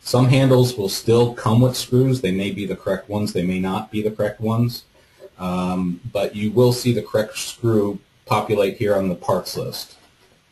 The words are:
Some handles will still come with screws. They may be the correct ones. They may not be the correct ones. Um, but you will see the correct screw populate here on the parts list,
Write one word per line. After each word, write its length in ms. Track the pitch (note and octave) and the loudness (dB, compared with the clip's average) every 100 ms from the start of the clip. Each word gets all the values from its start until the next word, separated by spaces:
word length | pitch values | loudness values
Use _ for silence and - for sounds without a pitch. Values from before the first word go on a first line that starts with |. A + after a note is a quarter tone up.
Some 280 | - B2 C3 | 0 2 4
handles 460 | C3+ C3+ B2+ B2 - | 4 6 6 4 0
will 140 | G2 | -6
still 460 | - - A#2 A#2+ - | -4 2 4 4 0
come 260 | A2 A2+ | 2 4
with 160 | B2+ - | 4 0
screws. 440 | - B2 C3+ B2+ | 0 2 2 2
They 100 | F#2 | 0
may 180 | F#2+ G2+ | -2 -2
be 160 | F#2+ G2 | -4 -6
the 100 | F2+ | -6
correct 320 | - F#2 - | -4 -4 -4
ones. 240 | G#2 G#2 | -4 -2
They 120 | F#2+ F2+ | -2 -2
may 140 | F#2 | -2
not 320 | F#2+ G2 - | -2 -4 -4
be 100 | G#2+ | -4
the 80 | G#2+ | -4
correct 300 | - G#2 - | -2 -4 -2
ones. 440 | A2 A2+ A#2+ - _ _ _ _ - - | -2 0 0 -2 _ _ _ _ -20 -10
Um, 640 | F#2 F2+ F2+ F#2 F2+ F2 - | -6 -4 -2 -2 -4 -6 -8
but 240 | G2+ - G#2 | -4 -4 -2
you 140 | G#2 | -2
will 240 | G2 B2 | 4 2
see 180 | B2 B2 | 2 0
the 120 | A2 | -2
correct 340 | - G#2+ G#2+ - | 0 -2 -2 -6
screw 640 | - - A#2 A2 G2+ F#2+ _ _ - | -12 -4 0 2 0 -4 _ _ -4
populate 500 | G#2+ - G#2+ G2 - | -2 0 0 0 0
here 180 | G#2 G2+ | 0 2
on 140 | F#2+ | 0
the 60 | F2 | -4
parts 420 | - F#2 - - | -2 -2 -2 -8
list, 380 | C#2 - - - _ _ _ _ _ | -8 -10 -14 -20 _ _ _ _ _